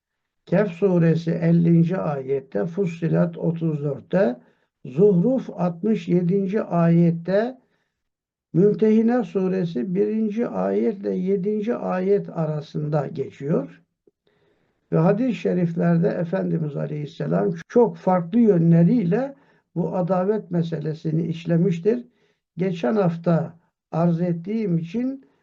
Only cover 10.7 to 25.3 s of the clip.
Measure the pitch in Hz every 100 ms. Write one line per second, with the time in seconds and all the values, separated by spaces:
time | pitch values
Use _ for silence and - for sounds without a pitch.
10.7 | 202 233 196 202 190 185 202 202 214 208
11.7 | 240 185 185 190 202 170 170 156 151 -
12.7 | 156 151 151 135 131 - - 143 220 277
13.7 | - _ _ _ _ _ _ _ _ _
14.7 | _ _ 160 175 202 262 175 196 180 170
15.7 | 170 170 170 208 180 170 190 180 165 151
16.7 | 151 151 151 151 - 147 180 202 170 -
17.7 | 240 208 170 190 180 170 233 220 175 165
18.7 | 170 170 240 170 214 277 277 _ _ _
19.7 | 165 165 185 175 185 190 214 - 175 165
20.7 | 156 151 151 160 160 170 165 165 170 196
21.7 | - 208 247 - _ _ _ _ 165 190
22.7 | 175 240 214 175 170 175 160 - - _
23.7 | _ _ 160 175 165 180 170 180 226 202
24.7 | 165 165 226 254 269 _